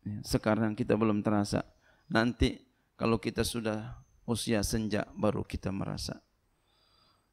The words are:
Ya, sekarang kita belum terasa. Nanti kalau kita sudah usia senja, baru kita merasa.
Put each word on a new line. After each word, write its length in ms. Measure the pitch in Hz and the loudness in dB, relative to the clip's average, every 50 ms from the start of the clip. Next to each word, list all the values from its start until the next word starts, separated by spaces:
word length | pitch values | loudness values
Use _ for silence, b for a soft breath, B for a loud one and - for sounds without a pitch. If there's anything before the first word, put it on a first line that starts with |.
| _ | _
Ya, 160 | 101 104 101 - | -8 -10 -8 -8
sekarang 520 | - - 123 - 110 107 107 113 110 107 | -2 -2 0 2 2 2 2 2 0 0
kita 240 | 107 123 - 110 107 | -2 2 2 2 4
belum 240 | 113 110 107 104 101 | 4 2 2 2 2
terasa. 400 | 110 107 104 101 101 - - - - _ b b b b b b b | 2 2 2 2 2 0 -2 -2 -2 _ b b b b b b b
Nanti 480 | - 113 113 123 117 - 131 127 - - - _ _ _ _ _ _ _ | 2 2 2 2 2 2 2 2 2 -2 -14 _ _ _ _ _ _ _
kalau 200 | 123 117 113 110 | 0 2 2 2
kita 280 | - 120 - - 117 - | 0 -2 -2 0 -2 -2
sudah 560 | - 120 110 110 107 107 110 120 123 - - _ _ _ _ - | -2 -4 -4 -2 -4 -4 -6 -10 -12 -14 -18 _ _ _ _ -2
usia 320 | 120 107 - - 117 104 98 | -2 -2 0 0 0 2 2
senja, 440 | - - 113 110 107 98 101 - - - | 0 0 0 0 0 0 0 -2 -2 -4
baru 320 | - 98 107 98 101 98 - | 0 0 2 2 0 -4 -6
kita 240 | - - - 98 | -8 -6 -6 -4
merasa. 480 | 95 98 98 101 101 98 - - - - _ _ _ _ _ _ _ b b b b b b b b b b b b b b b | -4 -4 -4 -4 -6 -6 -6 -8 -8 -10 _ _ _ _ _ _ _ b b b b b b b b b b b b b b b